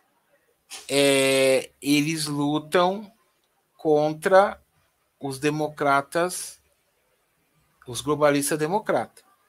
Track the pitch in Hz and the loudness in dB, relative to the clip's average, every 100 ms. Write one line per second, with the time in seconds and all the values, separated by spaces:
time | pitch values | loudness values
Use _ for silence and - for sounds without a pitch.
0 | _ _ _ _ _ _ - - - 139 | _ _ _ _ _ _ -20 -18 -4 0
1 | 139 135 135 135 135 131 - _ 139 147 | 2 4 2 2 2 2 -2 _ 0 0
2 | 147 160 151 147 147 151 151 185 180 202 | 0 -4 -6 -4 -2 -4 -2 0 0 -2
3 | 214 _ _ _ _ _ _ _ 160 151 | -10 _ _ _ _ _ _ _ 0 2
4 | 151 156 190 190 208 - _ _ _ _ | 2 -2 2 4 4 -2 _ _ _ _
5 | _ _ 139 131 147 151 151 151 143 139 | _ _ -10 -4 -2 -2 -4 -2 2 2
6 | 139 170 175 180 - - _ _ _ _ | 0 -2 -4 -6 -14 -18 _ _ _ _
7 | _ _ _ _ _ _ _ _ - 120 | _ _ _ _ _ _ _ _ -16 -8
8 | 127 147 147 143 139 160 151 208 208 156 | -4 0 2 2 -2 -4 -2 -4 -2 -4
9 | 110 _ _ _ | -4 _ _ _